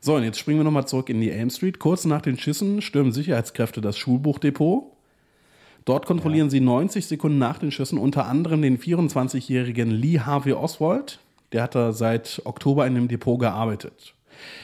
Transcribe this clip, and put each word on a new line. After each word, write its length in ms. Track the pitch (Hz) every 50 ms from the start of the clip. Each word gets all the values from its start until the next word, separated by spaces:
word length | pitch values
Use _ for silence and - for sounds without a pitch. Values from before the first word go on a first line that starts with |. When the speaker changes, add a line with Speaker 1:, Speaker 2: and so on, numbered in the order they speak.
Speaker 1:
So, 160 | - 143 151
und 80 | 143 117
jetzt 140 | 113 107 -
springen 200 | - 151 151 156
wir 60 | 156
nochmal 240 | 156 151 139 131 -
zurück 200 | 135 131 131 -
in 120 | 123 113
die 100 | 113 104
Elm 200 | - 104 117 127
Street. 280 | - - 185 190 185 -
Kurz 260 | - 147 180 180 -
nach 180 | 160 147 151
den 160 | - 143 123 127
Schüssen 440 | - 151 147 - 202 196 202 208
stürmen 300 | - - - 143 143 131
Sicherheitskräfte 680 | 113 135 147 180 143 117 113 - - - 117 110 - 113
das 160 | 104 104 101
Schulbuchdepot. 880 | - - 127 123 127 143 151 139 - - 143 - - 151 165 196 269 - - - _ _ _ _ _ _ _ _ _ _ _ _ _ _ - - _ -
Dort 220 | - 131 143 -
kontrollieren 420 | - 175 170 160 156 151 156 151 143
Speaker 2:
Ja. 20 |
Speaker 1:
sie 100 | 135 135
neunzig 460 | 131 127 120 127 170 202 - 208 170
Sekunden 320 | - 160 143 - 151 147 139
nach 200 | 127 117 147 -
den 120 | - 147
Schüssen 280 | 139 - 135 - - 123
unter 280 | 104 139 143 143 131
anderem 360 | - 127 151 170 170 160 156
den 160 | 151 135 131 123
vierundzwanzigjährigen 1120 | - 170 170 170 170 139 - 135 127 127 - 131 - - 131 127 123 123 117 120 117 117
Lee 300 | 110 107 123 156 170 147
Harvey 320 | 110 143 143 143 135 135 127
Oswald. 640 | - 131 165 - - 156 160 196 269 277 - - - _ _ _ _ _ _
Der 100 | - 113
hat 120 | 117 - -
da 180 | 127 120 117
seit 500 | 110 110 117 113 117 113 - - - - -
Oktober 420 | 117 - - - 139 139 143 135
in 80 | 131 127
dem 140 | 123 120 120
Depot 300 | 117 113 - 127 120 123
gearbeitet. 760 | 123 110 92 107 113 113 104 98 - - - _ - - - _ _ _ - - - - - -